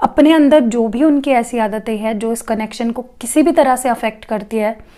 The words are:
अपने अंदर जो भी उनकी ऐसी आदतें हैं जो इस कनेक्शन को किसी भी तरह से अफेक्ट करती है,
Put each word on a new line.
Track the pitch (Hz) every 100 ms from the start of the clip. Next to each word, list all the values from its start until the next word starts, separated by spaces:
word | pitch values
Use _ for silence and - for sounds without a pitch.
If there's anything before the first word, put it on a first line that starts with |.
अपने | - - 294
अंदर | 320 285 302
जो | 233 233 226
भी | 233
उनकी | 311 285 277
ऐसी | 247 233 240
आदतें | 220 214 214 214
हैं | 220 220
जो | 226
इस | 233
कनेक्शन | - 220 214 - 233
को | 233
किसी | 247 - 233 311
भी | 311
तरह | 339 277 254
से | 262
अफेक्ट | 233 220 220
करती | - 214 202 220
है, | 214 220 -